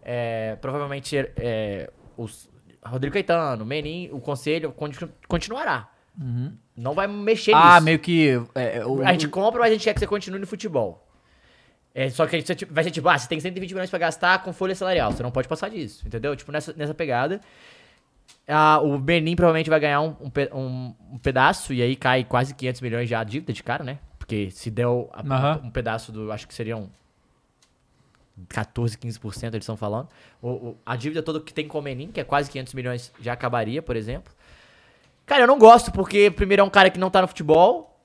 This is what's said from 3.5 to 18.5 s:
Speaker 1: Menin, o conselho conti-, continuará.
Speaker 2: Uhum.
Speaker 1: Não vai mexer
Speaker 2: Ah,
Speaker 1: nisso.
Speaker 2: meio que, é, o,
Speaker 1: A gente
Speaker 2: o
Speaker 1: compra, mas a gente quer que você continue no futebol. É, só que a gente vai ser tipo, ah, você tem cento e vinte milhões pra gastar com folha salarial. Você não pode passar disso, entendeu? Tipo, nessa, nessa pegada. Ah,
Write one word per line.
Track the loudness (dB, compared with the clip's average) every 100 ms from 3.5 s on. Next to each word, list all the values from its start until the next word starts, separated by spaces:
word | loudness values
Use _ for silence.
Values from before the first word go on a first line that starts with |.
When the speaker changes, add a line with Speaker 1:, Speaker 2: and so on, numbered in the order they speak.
| -4
Speaker 1:
Menin, | -6 -6 -6 -10 -10
o | -12
conselho | -8 -6 -2 -4 -4
conti-, | -8 -10 -10 -14 -16 _
continuará. | -6 -4 -6 -4 -4 -6 _ _ -12
Speaker 2:
Uhum. | -8 -6 -6 -10 _ -10
Speaker 1:
Não | -6
vai | -4 -4
mexer | -4 -2 -2 4
Speaker 2:
Ah, | 8 10
Speaker 1:
nisso. | 10
Speaker 2:
meio | 8 0
que, | 2 2 4 2 -2 -4
é, | -4 -4
o, | -4 0 2
Speaker 1:
A |
gente | 2 2
Speaker 2:
o |
Speaker 1:
compra, | 0 0 2
mas | 2
a |
gente | 2
quer | 0
que | -2
você | -2
continue | -4 -6 -10
no | -10
futebol. | -10 -4 -2 -4 -6 _ _ _ _ _ _ _ _ _
É, | -6 -6
só | 0 0
que |
a | 0
gente | -4 -6 -4
vai | -2
ser | -2
tipo, | 0 2
ah, | 2
você | 0
tem | -6
cento | -6 -8
e |
vinte | -10
milhões | -8 -6
pra | -2
gastar | -4 0 0 0
com | 0
folha | -6 -4
salarial. | -4 -2 0 0
Você | -2
não | -4
pode | -4 -4
passar | -6 -8
disso, | -8 -12 -12
entendeu? | -10 -8 -6
Tipo, | -8 -8
nessa, | -10 -8 -8
nessa | -8
pegada. | -6 -4 -2 -2 -4 _ _ -20 -20 _ _ _ _ _ _
Ah, | -2